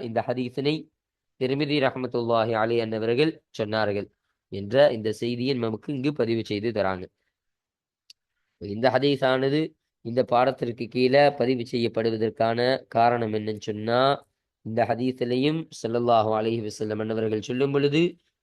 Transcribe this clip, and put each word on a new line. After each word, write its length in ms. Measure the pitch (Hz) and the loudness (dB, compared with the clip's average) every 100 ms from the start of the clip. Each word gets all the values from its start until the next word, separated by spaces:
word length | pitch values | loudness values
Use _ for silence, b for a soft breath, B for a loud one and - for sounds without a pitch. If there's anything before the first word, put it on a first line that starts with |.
இந்த 180 | 120 113 | 2 -4
ஹதீஸினை 540 | 110 123 123 123 139 156 - _ _ _ _ _ | -2 -4 -4 -2 -2 -2 -8 _ _ _ _ _
திருமிதி 380 | 127 135 147 147 | -2 0 0 2
ரஹ்மத்துல்லாஹி 760 | 135 131 127 123 117 117 113 110 | 0 -2 -4 -4 0 2 2 0
அலைஹி 260 | 113 117 | 0 0
என்னவர்கள் 480 | 110 110 113 120 156 160 _ | -2 -2 0 0 0 -2 _
சொன்னார்கள் 560 | - 107 110 104 101 98 _ _ _ _ | -8 -4 0 0 -2 -6 _ _ _ _
என்ற 220 | 98 101 123 147 | -10 -2 4 4
இந்த 160 | 117 107 | 2 -4
செய்தியை 400 | 104 120 120 127 | -4 -6 -4 -2
நமக்கு 340 | 131 117 107 - | -2 -2 -6 -8
இங்கு 200 | 139 135 | -4 -4
பதிவு 280 | 147 117 117 | -2 -2 -2
செய்து 240 | 107 104 113 | -2 -4 -2
தராங்க. 340 | 107 95 92 95 _ _ _ _ _ _ _ _ _ _ - _ _ _ _ | 0 -2 -2 -8 _ _ _ _ _ _ _ _ _ _ -20 _ _ _ _
இந்த 240 | 98 104 123 | -10 0 2
ஹதீஸானது 680 | 127 143 135 131 131 135 151 160 - _ _ | 4 2 2 2 2 2 0 -2 -8 _ _
இந்த 160 | 113 120 | -4 -2
பாடத்திற்கு 600 | 117 120 127 127 120 113 117 | 2 4 2 0 -6 -6 -6
கீழே 340 | 127 127 135 143 | 0 4 6 4
பதிவு 300 | 139 123 131 120 | 4 0 0 -2
செய்யப்படுவதற்கான 920 | 123 117 113 113 110 110 - 113 117 123 131 - | -2 0 0 0 0 -2 0 0 2 0 0 -2
காரணம் 460 | 117 120 120 113 | 2 4 4 -2
என்னன்னு 280 | 107 107 107 | -4 -4 -6
சொன்னா, 360 | - 107 110 120 135 143 - _ _ _ 107 | -8 -6 0 2 2 0 -6 _ _ _ -6
இந்த 140 | 113 | -2
ஹதீஸிலையும் 720 | 107 113 127 127 120 123 143 160 160 | 0 0 -2 -2 -2 0 0 -2 -8
ஸல்லல்லாஹு 560 | - 113 120 120 117 110 | -10 -4 -2 4 4 4
அலைஹி 260 | 107 113 117 | 0 0 -2
வஸல்லம் 380 | 107 - 107 107 | -6 -8 -6 -4
அன்னவர்கள் 460 | 110 113 110 110 107 | -4 -2 -2 -2 -4
சொல்லும் 260 | 127 139 | -2 0
பொழுது 280 | 143 143 147 175 175 _ _ | 2 2 2 0 -2 _ _